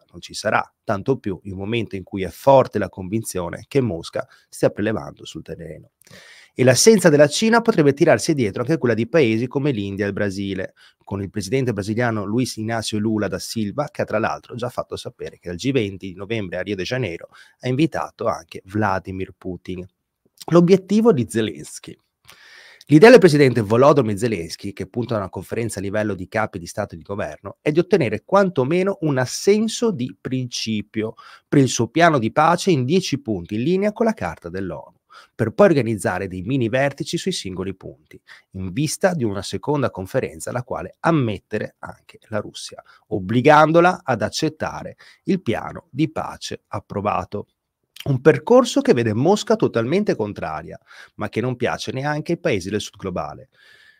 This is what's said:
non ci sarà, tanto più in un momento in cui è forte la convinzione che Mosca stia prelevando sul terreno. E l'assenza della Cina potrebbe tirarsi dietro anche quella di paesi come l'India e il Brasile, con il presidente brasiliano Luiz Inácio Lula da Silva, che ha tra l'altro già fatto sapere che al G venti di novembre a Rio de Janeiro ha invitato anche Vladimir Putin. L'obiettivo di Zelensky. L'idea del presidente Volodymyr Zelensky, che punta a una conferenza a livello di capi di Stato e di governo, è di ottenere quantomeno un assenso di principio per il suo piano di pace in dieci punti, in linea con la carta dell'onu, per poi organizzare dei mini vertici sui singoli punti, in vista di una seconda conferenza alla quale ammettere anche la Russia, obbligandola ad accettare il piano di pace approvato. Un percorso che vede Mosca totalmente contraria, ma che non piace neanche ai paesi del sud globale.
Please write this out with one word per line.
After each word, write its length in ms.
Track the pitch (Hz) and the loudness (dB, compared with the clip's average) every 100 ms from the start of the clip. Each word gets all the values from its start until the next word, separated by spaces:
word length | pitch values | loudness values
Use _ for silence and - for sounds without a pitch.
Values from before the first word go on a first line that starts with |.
| _ | _
non 100 | 87 | -20
ci 140 | - | -16
sarà, 280 | - 104 117 - _ | -8 -2 -2 -4 _
tanto 320 | - 101 98 131 | -6 -4 -2 -4
più 240 | 104 90 | -4 -8
in 80 | 101 | -10
un 60 | 92 | -10
momento 380 | 98 117 101 98 | -6 -4 -4 -10
in 60 | |
cui 200 | 90 101 | -10 -8
è 60 | 90 | -8
forte 500 | - - 135 120 104 | -2 4 6 6 -2
la 120 | 95 | -6
convinzione 720 | - 92 110 110 90 85 95 101 | -8 -6 -6 -4 -6 -6 -10 -4
che 140 | 139 | -2
Mosca 480 | 123 82 - - - _ _ | 0 -4 -8 -10 -10 _ _
stia 180 | - 135 | -2 -2
prelevando 560 | - 104 104 71 71 | 0 -4 -4 -8 -16
sul 180 | - 82 | -16 -16
terreno. 500 | 76 80 80 78 - _ _ - - - - - | -14 -14 -14 -16 -20 _ _ -20 -20 -20 -10 2
E 60 | |
l'assenza 460 | 127 120 - 220 180 | 4 6 8 8 8
della 180 | 147 147 | 6 6
Cina 360 | - 220 233 | 4 2 2
potrebbe 320 | 226 214 143 | 2 4 4
tirarsi 380 | 139 160 117 - | 4 4 4 2
dietro 300 | 151 107 104 | 0 0 -2
anche 160 | 120 160 | -2 0
quella 160 | 120 | 0
di 140 | 110 117 | 0 0
paesi 400 | 170 123 110 123 | 2 2 2 -2
come 240 | 143 135 | -2 -2
l'India 320 | 104 98 98 | -2 -4 -4
e 40 | 101 | -4
il 60 | |
Brasile, 600 | 98 104 95 98 95 92 _ - _ | -2 -4 -4 -6 -6 -8 _ -20 _
con 180 | - 101 | -10 -8
il 80 | 98 | -8
presidente 440 | 107 95 131 127 | -8 -4 -2 -2
brasiliano 520 | 101 98 107 120 110 | -2 -4 -2 -2 -2
Luiz 300 | 98 113 123 - | -2 -2 -2 -4
Inácio 380 | 110 117 107 107 | -6 -6 -4 -4
Lula 300 | 107 107 101 | -2 -2 -2
da 140 | 90 | -6
Silva, 480 | - 117 104 98 147 | -8 -6 -6 -6 -8
che 120 | - | -6
ha 20 | |
tra 160 | 107 107 | -4 -2
l'altro 340 | 107 73 - | -4 -6 -10
già 140 | 123 120 | -10 -8
fatto 260 | - - | -8 -8
sapere 460 | 95 - - 78 - | -10 -12 -14 -16 -14
che 80 | 87 | -12
al 80 | 90 | -8
G 160 | 131 | -2
venti 380 | 135 101 95 98 | -2 -2 -6 -14
di 40 | |
novembre 440 | 90 98 113 95 90 | -12 -8 -6 -6 -8
a 40 | |
Rio 140 | 92 101 | -6 -6
de 80 | |
Janeiro 460 | 90 127 110 85 - - - _ | -4 -4 -4 -8 -14 -20 -20 _
ha 80 | 131 | -4
invitato 600 | 127 160 85 78 - 110 | 0 0 -2 -8 -6 -4
anche 360 | 87 - - 95 | -4 -8 -20 -8
Vladimir 640 | 104 104 95 90 95 92 - | -2 0 -2 -4 -10 -10 -12
Putin. 480 | 95 87 - 90 90 _ _ _ _ - - | -12 -12 -10 -12 -12 _ _ _ _ -14 2
L'obiettivo 600 | 170 175 190 190 208 226 | 4 6 4 4 2 4
di 140 | 156 113 | 2 0
Zelensky. 720 | 113 107 73 73 - - - _ _ _ - - - - - - | -2 -4 -6 -14 -18 -18 -20 _ _ _ -20 -20 -20 -20 -12 4
L'idea 240 | 147 220 | 8 12
del 80 | 254 | 12
presidente 420 | 185 147 135 120 | 10 8 6 4
Volodymyr 560 | 101 113 139 147 113 101 | 2 6 6 6 4 0
Zelensky, 560 | 117 98 82 - 98 | -2 -2 -6 -10 -12
che 140 | - 92 | -10 -10
punta 300 | - - 110 | -8 -4 -4
a 20 | |
una 120 | 92 | -6
conferenza 500 | - 90 - 113 - | -10 -8 -6 -6 -6
a 20 | |
livello 320 | 98 101 107 | -4 -2 -2
di 140 | 95 90 | -4 -4
capi 320 | 110 107 98 | -4 -4 -6
di 60 | 85 | -12
Stato 280 | - 101 | -8 -8
e 40 | 85 | -10
di 40 | |
governo, 540 | - 101 82 76 98 - | -10 -8 -8 -10 -18 -6
è 100 | - | -2
di 80 | 151 | 0
ottenere 420 | 170 196 120 101 | 2 2 2 -4
quantomeno 720 | - 190 196 180 127 175 190 196 | 0 2 2 0 0 0 -2 -2
un 180 | 156 131 | -2 0
assenso 720 | 127 - - 208 220 - 233 | -2 -2 2 2 2 -2 -2
di 240 | 160 127 - | -2 -6 -8
principio 920 | - 131 127 - - 107 - 110 110 - - - - | -6 -6 -6 -6 -4 -4 -4 -6 -6 -8 -20 -20 0
per 100 | 151 | 4
il 100 | 127 | 4
suo 200 | - 117 | 2 -2
piano 320 | 156 170 147 | 4 4 4
di 100 | 113 | 0
pace 400 | 151 160 175 - | 2 2 2 2
in 140 | 156 | 0
dieci 360 | 123 185 - 139 | 2 0 0 -6
punti, 360 | 110 98 87 107 | -4 -6 -6 -4
in 60 | |
linea 300 | 131 185 202 | -2 0 -2
con 120 | 208 | 0
la 80 | 226 | -2
carta 380 | 214 90 80 85 | -2 -6 -8 -12
dell'onu, 420 | 90 95 73 - _ _ - - | -10 -8 -10 -16 _ _ -20 -12
per 180 | - 110 | -4 -2
poi 160 | - 202 | 4 6
organizzare 600 | 147 113 107 110 92 98 | 4 0 -2 -2 -4 -6
dei 140 | 92 | -8
mini 260 | 92 139 113 | -4 0 0
vertici 480 | 127 139 - 160 170 | 0 -2 -4 -8 -6
sui 160 | - | -4
singoli 420 | 180 95 90 95 | -6 -8 -8 -8
punti, 460 | 92 82 69 _ - _ - _ | -10 -14 -20 _ -20 _ -20 _
in 200 | 92 95 | -10 -8
vista 440 | 90 151 - 190 | -4 -4 -2 -2
di 100 | 175 | 0
una 180 | 113 98 | -2 -4
seconda 480 | 90 98 - 147 120 | -6 -8 -4 -2 -2
conferenza 600 | - 95 135 104 80 - | -6 -6 -6 -6 -10 -10
alla 120 | 120 | -8
quale 340 | - 80 87 - | -8 -10 -10 -6
ammettere 760 | 156 160 117 98 - 107 113 - | 0 0 0 -4 -6 -8 -8 -12
anche 400 | - - _ - - | -18 -18 _ -20 -8
la 100 | 107 | -8
Russia, 440 | 101 - - - - _ - | -8 -12 -16 -18 -20 _ -8
obbligandola 960 | 107 92 120 135 151 156 165 175 180 | -8 -2 2 6 8 8 6 4 2
ad 160 | - 117 | -4 -2
accettare 760 | 104 - 156 156 92 76 90 - - _ | -2 -2 -4 -4 -8 -8 -14 -18 -20 _
il 160 | - 185 | -4 -2
piano 460 | - 87 76 80 - | -2 -4 -6 -14 -10
di 220 | 127 156 | -4 -2
pace 540 | 127 71 - - - _ | -2 -10 -10 -12 -14 _
approvato. 800 | 107 - 104 101 90 92 104 - _ _ _ _ - | -12 -8 -4 -2 -2 -4 -10 -12 _ _ _ _ -10
Un 160 | - 135 | -4 2
percorso 640 | 156 135 - 247 247 - | 4 4 6 4 4 0
che 100 | 269 | 2
vede 220 | 127 113 | 2 2
Mosca 420 | 107 147 208 - 220 | 2 2 2 2 0
totalmente 580 | - 117 117 180 208 | 2 0 0 -2 0
contraria, 640 | 170 104 95 85 78 82 82 _ - - | -2 -4 -6 -8 -8 -12 -18 _ -20 -20
ma 160 | - 104 | -10 -8
che 100 | - | -4
non 160 | 120 123 | -4 -2
piace 340 | 110 80 - | -4 -4 -6
neanche 420 | 120 143 151 151 | -6 -4 -4 -4
ai 60 | 170 | -4
paesi 300 | 175 110 85 | -2 -2 -2
del 140 | 104 | -6
sud 140 | - - | -6 -10
globale. 520 | 95 87 76 73 - _ _ _ _ | -8 -8 -8 -12 -20 _ _ _ _